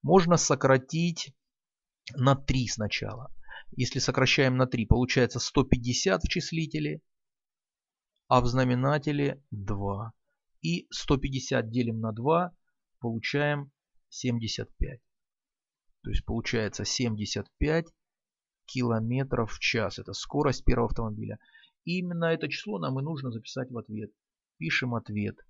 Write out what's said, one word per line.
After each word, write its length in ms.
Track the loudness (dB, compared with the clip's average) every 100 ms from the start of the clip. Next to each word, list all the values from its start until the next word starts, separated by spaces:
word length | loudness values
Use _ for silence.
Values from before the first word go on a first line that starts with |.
Можно 340 | 6 6 8 4
сократить 960 | 4 2 6 4 4 -2 -2 -2 -10 _ _ _ _ _ _ _ -14 2
на 200 | 4 4
три 320 | 2 0 0
сначала. 680 | -2 -4 -4 -6 -10 -10 -12 -12 -14 -12 -4
Если 240 | -2 0
сокращаем 560 | 0 2 4 4 4 4
на 100 | 2
три, 180 | 0 4
получается 540 | 6 6 4 2 0
сто 240 | 0 2
пятьдесят 600 | 4 4 2 0 2 0
в 60 | 0
числителе, 720 | -4 -2 -4 -4 -4 -4 -6 _ _ _ _ _ _ _ _ _ _ _ _ _
а 140 | 4
в 40 | 6
знаменателе 960 | 4 4 4 2 2 0 0 0 -2 _
два. 600 | -10 -4 -2 -2 -4 -8 -14 _ _ _ _
И 260 | -4 -4 -6
сто 260 | -12 0 0
пятьдесят 520 | 2 -4 -2 -2 0
делим 320 | 0 0 -2
на 100 | -4
два, 420 | -2 0 2 0 -8 _ _ _ _
получаем 720 | -6 -4 -2 0 0 -2 -6 _ _ _ _
семьдесят 680 | -6 -2 -2 -4 -6 -10 -4
пять. 240 | -4 -4 _ _ _ _ _ _ _ _ _ _
То 60 | -4
есть 160 | -4 -2
получается 580 | -6 -2 -4 -4 -6
семьдесят 640 | -6 -2 -2 -2 -4 -6 -8 _
пять 300 | 0 0 -2 _ _ _ _ _ _ _ -8
километров 880 | -2 0 0 0 -2 0 -2 -2
в 60 | -2
час. 400 | 0 0 -2 -6
Это 140 | -10
скорость 520 | -10 -4 0 0 2 2
первого 220 | 4 2
автомобиля. 520 | -2 -4 -6 -10 -10 _ -20 _ _ -6
И 140 | -4
именно 260 | -4 -2 0
это 240 | 0 -4
число 300 | -6 -6 -4
нам 200 | -4 -4
и 40 |
нужно 280 | -4 -6 -6
записать 400 | -8 -8 -8 -6
в 60 | -8
ответ. 340 | -8 -10 -10 _ _ _ _ _
Пишем 380 | -4 -2 -2 -4
ответ. 420 | -4 -4 -4 -6 -20